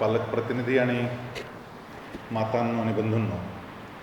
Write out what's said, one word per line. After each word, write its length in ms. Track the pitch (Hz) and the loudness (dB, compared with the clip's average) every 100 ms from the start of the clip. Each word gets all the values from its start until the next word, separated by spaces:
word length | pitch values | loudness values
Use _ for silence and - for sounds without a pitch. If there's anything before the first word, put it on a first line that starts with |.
पालक 200 | 110 113 | 4 4
प्रतिनिधी 580 | - 120 110 127 123 131 | 2 0 0 0 4 4
आणि 280 | 123 120 120 - - - - - - - - - - - - | 4 2 0 -2 -8 -8 -10 -12 -14 -16 -14 -14 -14 -12 -4
मातांनो 500 | 113 110 120 117 117 | 0 2 2 2 2
आणि 100 | 113 | 2
बंधूंनो, 440 | 107 110 113 104 87 90 - - - - - | 2 4 2 2 -2 -6 -10 -12 -14 -14 -16